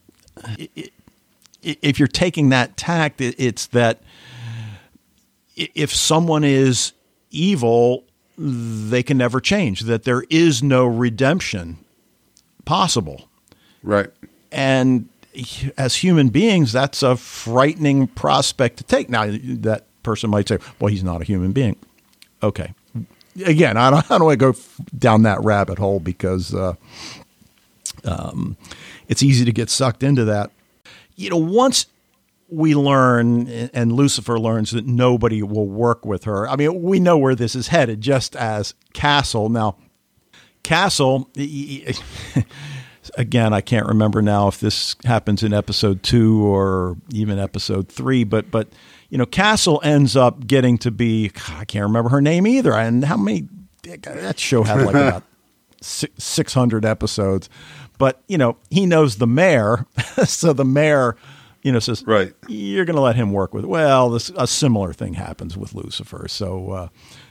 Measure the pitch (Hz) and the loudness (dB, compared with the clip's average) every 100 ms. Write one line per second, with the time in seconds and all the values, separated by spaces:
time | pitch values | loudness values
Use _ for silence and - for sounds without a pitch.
0 | _ _ _ - 113 107 - - - _ | _ _ _ -20 -14 -14 -14 -16 -18 _
1 | _ _ _ _ _ _ 165 147 147 135 | _ _ _ _ _ _ -12 -4 0 2
2 | 139 - 180 165 139 131 123 - - 170 | 0 0 -2 2 2 2 0 -6 -4 -2
3 | 151 - 123 - 127 - - 120 117 113 | -2 -4 -8 -4 -4 -4 -4 0 0 -2
4 | _ - - 120 117 113 110 101 _ _ | _ -20 -20 -18 -14 -14 -14 -18 _ _
5 | _ _ _ _ _ - 156 - 147 - | _ _ _ _ _ -12 -10 -6 -4 -2
6 | - 160 170 151 147 135 135 120 - - | 0 2 2 2 2 4 2 2 -4 -10
7 | _ _ _ 139 185 180 117 117 120 123 | _ _ _ -4 -2 0 2 2 2 0
8 | _ _ _ - 151 120 117 110 107 123 | _ _ _ -10 -6 -6 -6 -8 -4 -2
9 | 123 135 123 127 - 202 147 95 113 113 | 0 0 0 -2 0 0 0 -4 -2 -2
10 | 131 123 - 160 170 120 143 127 127 117 | -2 -2 0 2 2 2 2 2 2 0
11 | 123 110 131 180 - 101 82 82 _ _ | -2 0 0 0 -4 -8 -10 -16 _ _
12 | _ _ _ _ _ _ - 175 185 120 | _ _ _ _ _ _ -4 -2 0 -2
13 | 78 65 - _ _ _ _ _ - 101 | -4 -10 -20 _ _ _ _ _ 0 0
14 | 92 _ - _ _ - 135 131 131 127 | 0 _ -20 _ _ -4 0 2 2 0
15 | - _ _ - 120 - 131 - 131 - | -2 _ _ -18 -14 -10 -8 -4 -4 0
16 | 185 165 131 123 226 190 131 123 143 - | 4 4 4 4 4 4 2 0 -2 0
17 | 135 123 - - 113 120 143 165 147 139 | 0 0 -4 -14 -2 2 2 2 2 2
18 | 131 - 147 139 135 - 120 - - 262 | 2 -2 0 0 0 0 -2 -4 -2 -2
19 | - 117 104 107 131 120 110 107 _ _ | 0 -2 -2 -4 -8 -4 -2 -4 _ _
20 | - 107 113 104 98 104 - - 104 101 | -6 -2 0 0 0 -2 -6 -4 -2 -2
21 | 92 85 82 98 92 123 120 - _ _ | -4 -4 -4 -2 0 0 -2 -4 _ _
22 | _ _ _ - 107 - 87 - _ 113 | _ _ _ -4 -4 -4 -10 -16 _ -14
23 | - _ _ 180 190 156 151 107 127 147 | -14 _ _ -6 0 4 4 4 4 4
24 | - 170 160 131 131 117 - - - 120 | 4 4 4 4 2 0 -6 -20 -16 0
25 | 123 110 110 98 107 104 98 92 98 98 | 4 6 4 2 0 0 0 -2 -2 -2
26 | 82 90 92 92 87 95 92 85 _ - | -4 -4 -4 -4 -4 -6 -6 -8 _ -20
27 | - - - _ _ _ _ _ - - | -20 -20 -20 _ _ _ _ _ -14 -10
28 | - 87 82 - 90 98 - - - - | -8 -8 -8 -8 -8 -10 -18 -20 -20 -12
29 | - - 139 127 120 110 113 - 131 107 | -6 2 4 4 2 0 -2 -2 -2 0
30 | 135 135 110 104 101 _ _ _ - - | 0 2 2 -2 -4 _ _ _ -20 -20
31 | _ - 190 170 160 214 262 - - _ | _ -12 -4 -2 0 2 2 2 -4 _
32 | _ _ _ _ - 160 160 143 139 135 | _ _ _ _ -10 0 2 4 4 4
33 | 127 120 117 120 127 117 120 123 117 120 | 6 4 4 2 -2 -6 -6 -2 0 2
34 | 139 - 104 117 113 113 104 120 127 120 | 2 0 -4 -2 0 -2 -2 -4 -2 2
35 | 127 123 117 110 104 107 101 101 120 113 | 4 4 2 0 -2 -2 -2 0 0 0
36 | 110 92 110 98 113 139 147 180 175 190 | -4 -6 -4 -4 -2 0 0 0 0 2
37 | 180 165 131 117 117 131 113 170 120 107 | 4 4 4 2 -2 -4 0 0 2 -2
38 | 117 131 - 135 113 107 101 - _ - | 0 0 -2 -6 -6 -4 -6 -10 _ -4
39 | 147 147 131 117 107 117 107 - _ _ | 0 2 0 -2 -2 0 -2 -4 _ _
40 | _ _ _ - _ _ - 165 190 - | _ _ _ -20 _ _ -2 0 0 2
41 | 131 131 131 143 143 143 143 135 - 127 | 0 0 -4 -10 -10 -10 -12 -12 -10 -10
42 | - - - 139 - - 143 135 - _ | -10 -16 -6 -4 -4 -8 -16 -16 -18 _
43 | - - 117 120 110 104 - 117 110 110 | -12 -8 -2 2 2 0 0 -2 2 2
44 | 107 107 104 101 101 - 110 - - - | 2 2 2 2 0 0 -2 -2 -6 -4
45 | 123 113 - 101 110 104 101 101 107 92 | -2 0 0 -2 0 -2 -2 -2 0 0
46 | - 120 110 107 104 98 98 95 90 87 | 0 4 4 4 2 2 2 0 -4 -8
47 | - 110 104 98 98 98 - 98 95 - | -8 -6 -4 -4 -6 -6 -6 -6 -6 -6
48 | 127 127 107 110 - 113 104 - - - | -2 0 0 -2 -2 -4 -6 -12 -20 -20
49 | - 135 123 - 208 214 - 147 147 147 | -8 -4 -2 0 2 2 2 2 2 4
50 | 135 135 123 - 113 135 123 120 123 107 | 4 4 2 2 0 2 4 2 -2 -2
51 | 117 110 104 - - 78 107 107 101 113 | 0 0 -2 -8 -14 -14 -8 -4 0 0
52 | 117 139 143 170 208 262 208 107 113 120 | 2 2 2 2 2 2 2 0 0 0
53 | 143 220 202 196 - - - _ - - | 0 0 -2 -4 -8 -16 -20 _ -20 -18
54 | 143 139 185 - - 123 107 110 127 143 | -16 -12 -10 -6 0 0 2 2 4 4
55 | 135 92 - _ _ _ _ _ - - | 2 -2 -10 _ _ _ _ _ -14 -8
56 | - - - - - 131 123 110 107 107 | -10 -10 -6 -4 0 2 2 2 -2 -2
57 | 110 - 98 95 - - - - 135 - | -4 -2 -2 -2 -6 -20 -20 -20 -12 0
58 | 135 - - 185 120 - - 170 185 160 | 0 0 -4 0 2 0 -2 0 4 4
59 | 147 104 120 131 185 135 104 120 - - | 4 2 0 4 4 4 2 0 -4 -8
60 | - - 208 - 170 135 131 139 156 143 | -6 -2 -2 0 0 2 2 2 2 2
61 | 123 113 - - - _ 139 123 117 107 | 0 -2 -12 -20 -20 _ -2 0 -2 -4
62 | - 107 95 - - 107 202 196 175 156 | 0 2 0 -6 -12 -10 -4 -2 -2 0
63 | 131 117 107 98 92 107 107 175 151 135 | 2 0 0 -2 -4 -6 -4 0 2 4
64 | 123 117 - 180 123 - 143 110 92 - | 2 0 -6 -4 -4 0 2 2 -2 -6
65 | 101 90 92 82 87 92 101 107 - - | -10 -8 -10 -12 -12 -12 -12 -14 -12 -14
66 | - - - - 95 92 95 95 87 _ | -14 -16 -12 -8 -8 -8 -8 -10 -12 _
67 | - - - | -20 -20 -20